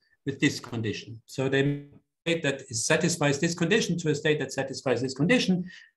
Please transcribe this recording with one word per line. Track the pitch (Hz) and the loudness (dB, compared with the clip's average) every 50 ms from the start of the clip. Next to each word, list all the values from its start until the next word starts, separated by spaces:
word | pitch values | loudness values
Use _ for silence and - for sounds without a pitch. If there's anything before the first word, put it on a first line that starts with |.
| _ _ _ _ - | _ _ _ _ -6
with | 139 135 - | -6 -2 2
this | 160 131 110 - | 2 2 2 -2
condition. | - - 120 113 110 104 92 - - - 113 - _ | -8 -8 -6 -4 -2 -2 -4 -6 -8 -14 -16 -18 _
So | - - 139 135 | -10 -4 -2 0
they | 135 139 135 139 143 143 143 143 - - - _ _ _ _ - | 2 2 2 2 2 0 -2 -6 -14 -20 -20 _ _ _ _ -4
make | 170 165 170 147 | -2 -2 0 0
that | 139 131 - - - | -2 -2 -4 -6 -8
it | 117 | -6
satisfies | 113 - - 156 170 180 156 - - 147 143 139 - | -2 0 2 2 2 2 0 0 2 2 2 2 2
this | 175 165 - | 0 -2 0
condition | - 170 165 214 233 - 175 165 143 | 0 0 2 2 2 2 0 -2 0
to | - 151 | 0 0
a | 147 | 0
state | 147 - 156 147 139 | 2 2 2 2 0
that | 131 - | -2 -4
satisfies | - 139 131 - 127 - - 135 120 117 | -4 -4 -4 -4 -6 -4 0 0 0 0
this | 131 127 - | 0 -2 -2
condition, | - 151 190 254 247 - 185 185 175 175 - - - - _ _ | 0 2 4 4 4 4 2 2 0 -2 -6 -12 -18 -20 _ _